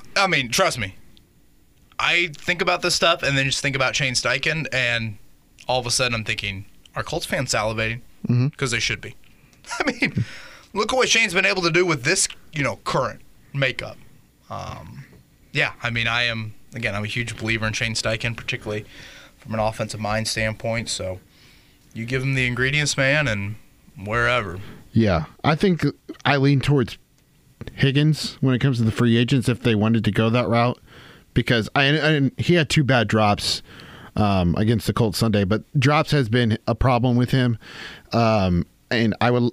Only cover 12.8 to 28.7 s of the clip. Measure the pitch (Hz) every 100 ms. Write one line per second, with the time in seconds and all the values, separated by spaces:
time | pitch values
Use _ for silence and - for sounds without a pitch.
12.8 | - 156 120 - - - - 139 135 120
13.8 | 104 98 - - _ _ - 104 95 113
14.8 | 85 123 - - _ _ - 143 139 -
15.8 | 120 117 113 117 120 113 110 - - 113
16.8 | 113 101 104 123 117 107 110 113 110 107
17.8 | 117 110 113 113 120 110 - 120 110 107
18.8 | - - - - - _ 135 110 107 110
19.8 | 110 107 107 107 110 - 110 107 117 117
20.8 | 113 - 92 92 - _ - - _ _
21.8 | _ 110 117 131 135 135 127 120 131 147
22.8 | 147 - 135 151 139 104 98 107 - _
23.8 | - - 98 117 120 123 101 90 101 -
24.8 | - 117 107 85 78 - 135 151 208 170
25.8 | 143 - - - - 143 135 143 127 143
26.8 | 117 - _ _ _ _ _ _ - -
27.8 | 139 135 151 151 - - 135 123 135